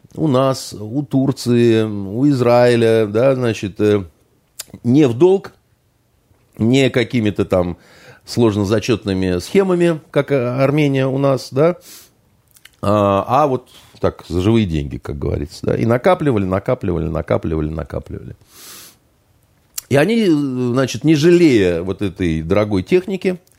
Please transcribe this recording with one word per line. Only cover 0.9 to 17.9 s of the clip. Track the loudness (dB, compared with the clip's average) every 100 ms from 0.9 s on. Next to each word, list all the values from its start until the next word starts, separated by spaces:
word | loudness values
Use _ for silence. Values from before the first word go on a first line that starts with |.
| -8
Турции, | -4 0 0 -2 0 2 4 4
у | 0 -4 -6 -2 0
Израиля, | 2 4 4 4 4 4 2 0
да, | 0 0 0
значит, | -2 -4 -8 -2
э, | 0 2 -2 _ _ _ _ _ -20 -8
не | 0 4 2
в |
долг, | 4 2 2 -2 -18 _ _ _ _ _ _ _ _ _ -4
не | 0 2 2
какими-то | 0 -2 -2 -2 -2 0
там | 0 0 -6 _ -20 -20 -20 -10
сложнозачётными | 0 0 2 0 -2 0 -4 -2 -2 -2 -2
схемами, | -2 -2 0 0 0 -2 -4
как, | -4 -2
э, | -2 -2 0
Армения | 0 2 0 0 -2
у | -2
нас, | -2 -2 -4
да, | 0 0 0 -10 -20 -20 _ _ _ _ _ _ _
а, | -2 2 2 0 0
а | 0 0
вот | -2 -6 -20 -20 -6
так, | -4 -4 -6
за | -2
живые | 2 2 2
деньги, | -2 -4 -10
как | -10 -8
говорится, | -6 -4 -6 -8 -4
да. | -2
И | 0
накапливали, | 0 0 0 0 -2 -2
накапливали, | -4 -4 -4 -4 -4 -4
накапливали, | -6 -4 -4 -2 -4 -4
накапливали. | -6 -8